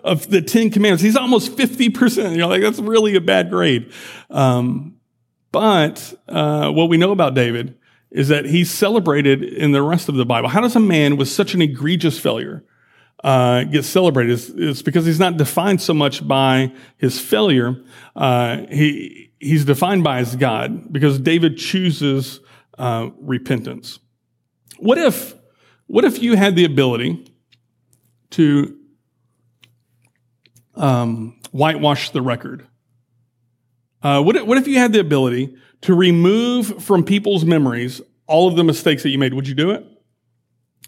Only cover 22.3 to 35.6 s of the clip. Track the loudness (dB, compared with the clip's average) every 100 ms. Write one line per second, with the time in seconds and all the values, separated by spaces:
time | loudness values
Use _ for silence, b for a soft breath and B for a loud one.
22.3 | -12 b b b -8 -6 -4 -8 -12 -6
23.3 | -6 -4 -6 -6 -14 -18 -20 _ _ _
24.3 | _ _ _ _ -4 0 2 2 0 -8
25.3 | -18 _ _ _ _ -4 2 2 2 2
26.3 | 4 4 4 2 2 0 0 -4 -6 -12
27.3 | _ _ _ _ _ _ _ _ _ _
28.3 | 0 0 0 -4 -10 _ _ _ _ _
29.3 | _ _ _ _ _ _ _ _ _ _
30.3 | _ _ _ _ -4 0 0 -2 -6 -10
31.3 | -16 -10 -2 -2 0 0 0 -4 -4 -4
32.3 | -4 -8 -16 -20 _ _ _ _ _ _
33.3 | _ _ _ _ _ _ _ -2 2 2
34.3 | 2 2 0 2 2 2 2 2 0 0
35.3 | -2 -6 b